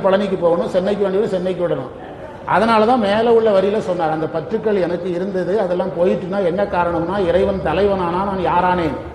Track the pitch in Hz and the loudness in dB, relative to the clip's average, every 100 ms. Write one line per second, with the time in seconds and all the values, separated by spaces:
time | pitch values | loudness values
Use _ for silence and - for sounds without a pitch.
0 | 196 196 202 180 170 170 165 185 190 202 | 2 2 2 0 2 2 0 0 0 0
1 | 196 190 220 185 180 180 175 143 - - | 0 0 0 -2 -2 -2 -2 -2 -6 -12
2 | - - - - - 170 226 220 214 262 | -14 -14 -14 -10 0 2 4 4 4 2
3 | 202 214 233 226 220 196 196 214 180 175 | 2 2 4 4 4 2 2 0 -2 -2
4 | 160 160 156 165 147 214 220 196 165 175 | 0 -2 -2 -4 -4 -4 0 0 0 -2
5 | 185 175 196 185 175 214 180 180 190 156 | -4 -4 -4 -2 -2 0 0 -2 -2 0
6 | 185 202 175 196 180 185 196 180 175 165 | 0 0 -2 -2 0 0 -2 0 0 -2
7 | 165 202 170 175 202 190 165 165 202 190 | -2 0 2 2 2 0 -2 2 2 2
8 | 175 175 202 190 170 175 185 175 160 120 | 0 -2 -2 -2 0 2 2 2 0 -4
9 | - | -8